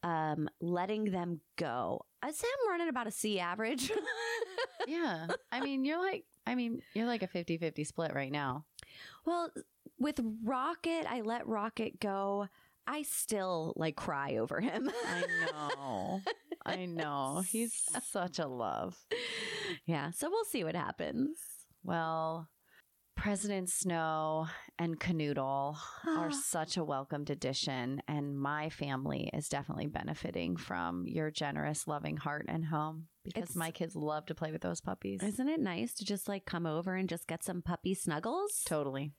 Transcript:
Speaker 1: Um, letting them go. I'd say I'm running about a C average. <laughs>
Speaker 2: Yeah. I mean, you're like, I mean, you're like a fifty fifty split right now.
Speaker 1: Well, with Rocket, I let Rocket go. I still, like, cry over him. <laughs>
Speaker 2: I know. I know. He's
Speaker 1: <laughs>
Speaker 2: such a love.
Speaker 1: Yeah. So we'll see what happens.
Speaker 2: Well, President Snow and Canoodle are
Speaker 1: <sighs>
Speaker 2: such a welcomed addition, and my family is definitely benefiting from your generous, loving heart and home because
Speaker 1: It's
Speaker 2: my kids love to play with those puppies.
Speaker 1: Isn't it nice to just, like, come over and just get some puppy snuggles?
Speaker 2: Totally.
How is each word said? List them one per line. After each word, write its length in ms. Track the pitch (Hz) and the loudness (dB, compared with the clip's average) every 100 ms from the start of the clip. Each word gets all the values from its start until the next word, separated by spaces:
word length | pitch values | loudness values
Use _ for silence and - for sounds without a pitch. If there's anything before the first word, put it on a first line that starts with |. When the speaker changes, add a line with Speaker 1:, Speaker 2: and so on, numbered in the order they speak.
Speaker 1:
Um, 460 | 175 165 156 151 151 - | 2 2 2 2 0 0
letting 440 | 170 175 185 214 214 | 0 2 2 2 2
them 300 | 185 175 165 _ - | 2 0 -2 _ -4
go. 480 | 160 120 104 123 - _ | 0 2 0 0 -6 _
I'd 140 | 269 311 | -4 -2
say 120 | 466 | 0
I'm 240 | 554 466 | 2 2
running 180 | 349 339 | 4 2
about 180 | 247 226 | 0 -2
a 40 | |
C 280 | - 214 202 | 0 0 2
average. 520 | 175 185 220 262 262 440 | 2 0 0 0 0 0
<laughs> 40 | 466 440 466 466 453 381 508 - - | 0 -2 -2 0 -2 -2 -4 -2 -2
Speaker 2:
Yeah. 420 | 330 320 170 165 - _ | 2 2 0 0 -2 _
I 120 | 247 | -2
mean, 240 | 277 269 269 | 0 2 2
you're 160 | 320 | 2
like, 240 | 370 381 - _ - | 2 0 -6 _ -2
I 100 | 247 | 0
mean, 260 | 233 233 - | 0 -2 -4
you're 140 | 208 233 | 0 2
like 160 | 233 | 2
a 40 | 190 | 0
fifty 300 | 180 170 165 | -2 0 0
fifty 280 | 165 147 151 | 0 0 -4
split 280 | - 165 | 0 0
right 180 | 139 135 | 0 0
now. 340 | 147 139 131 - - - - - - - | 0 0 -2 -6 -18 -20 -18 -18 -6 0
Speaker 1:
Well, 240 | 349 339 - - _ - - | 2 0 -4 -14 _ -20 -2
with 220 | 294 302 226 220 | 0 2 -2 0
Rocket, 640 | 226 269 277 339 330 330 311 | 0 2 0 0 0 2 0
I 120 | 254 | -2
let 260 | 214 233 233 | 0 0 0
Rocket 540 | 220 214 - 226 - | 0 0 0 -2 0
go. 480 | 208 196 196 202 202 - - _ - | 0 2 2 2 0 -6 -20 _ -4
I 180 | 294 | -4
still, 680 | 294 - - 214 185 175 160 - | -2 -2 0 2 2 2 0 0
like, 180 | 160 147 | 0 0
cry 400 | - 143 139 120 | -2 0 2 2
over 240 | 113 - | 2 2
him. 320 | 226 - 262 440 | 2 2 0 0
<laughs> 80 | 466 | 0
Speaker 2:
I 160 | - 523 - 906 | 0 2 2 2
know. 760 | - - - 135 101 92 190 190 - 294 330 - | 0 -2 -2 -2 0 0 0 -2 -4 -6 -8 -4
I 200 | - 180 | -4 -2
know. 580 | 170 156 143 135 147 185 | -2 0 0 2 0 0
He's 400 | 226 233 - - - | 0 0 0 -2 -2
Speaker 1:
<laughs> 160 | - | -2
Speaker 2:
such 280 | 202 180 - | -2 -2 0
a 80 | 151 | -2
love. 500 | 127 110 58 - 180 - 466 494 453 453 440 403 330 - | 0 0 0 -2 -6 -4 -4 -2 -2 -2 -2 -2 -4 0
Speaker 1:
Yeah. 260 | 160 147 | 0 0
So 180 | 175 294 | -2 0
we'll 140 | 403 | 2
see 220 | 427 262 160 | 2 0 0
what 100 | 170 | 0
happens. 600 | - - 76 233 277 330 - - - _ | -2 -2 -2 2 2 0 -10 -14 -18 _
Speaker 2:
Well, 680 | 185 170 160 160 160 165 160 _ _ - - _ _ - | -2 0 2 2 0 -2 -6 _ _ -20 -20 _ _ -2
President 540 | 202 202 208 196 180 | 0 2 2 0 0
Snow 800 | - 185 170 160 156 156 156 160 - - - | 0 2 2 4 4 4 2 0 -4 -12 0
and 220 | 170 165 | 0 0
Canoodle 800 | - 170 147 143 135 139 139 151 - - 330 | 2 4 4 4 4 4 2 0 -8 -6 0
are 260 | 311 330 | 2 2
Speaker 1:
<sighs> 0 | |
Speaker 2:
such 440 | 202 - 170 156 - | 0 0 0 0 0
a 80 | |
welcomed 460 | 156 139 135 147 147 | 2 0 0 -2 -2
addition, 720 | 143 131 135 - 131 123 139 - | 0 0 0 0 0 0 0 0
and 300 | 143 143 143 | 0 0 0
my 320 | 139 151 156 | 0 0 -2
family 600 | - 143 131 139 - - | -2 -2 0 0 0 0
is 140 | - 151 | -2 -2
definitely 400 | 143 139 - 147 | -2 -2 -2 -2
benefiting 720 | - - - - - 87 90 | -2 -4 -4 -2 -2 0 -2
from 480 | - 90 85 87 87 | -2 -2 -2 -2 -2
your 240 | 160 156 | 0 -2
generous, 560 | 156 143 147 147 151 - | 0 -2 0 0 -2 -2
loving 300 | 147 151 151 | -2 -2 -2
heart 300 | 143 147 - | -2 -4 -2
and 160 | 165 160 | 0 2
home 400 | 156 151 160 160 _ | 0 0 -4 -12 _
because 200 | - 196 | -8 -6
Speaker 1:
It's 120 | 175 180 | -4 -2
Speaker 2:
my 160 | 165 | -2
kids 240 | 160 165 170 | -2 -4 -2
love 300 | 151 151 - | -2 -2 -2
to 100 | 156 | -4
play 160 | 156 | -2
with 100 | 156 | -2
those 200 | 180 170 | -2 -2
puppies. 400 | - 185 196 196 | -2 -4 -2 -2
Speaker 1:
Isn't 240 | 196 208 262 | -2 2 2
it 120 | 320 | 2
nice 320 | 226 175 240 | 2 0 -2
to 100 | - 190 | -4 -2
just, 220 | 202 - | -2 -2
like, 180 | 202 - | -4 -2
come 200 | 175 165 | -2 2
over 300 | 156 175 185 | 2 0 2
and 120 | 185 | 0
just 200 | 170 - | 0 -4
get 160 | 165 | -6
some 180 | - 180 | -2 -2
puppy 320 | 165 175 - | -2 0 0
snuggles? 720 | 190 - 151 208 330 415 - - | 0 2 0 0 0 0 0 0
Speaker 2:
Totally. 480 | 156 143 135 147 | 2 2 0 -4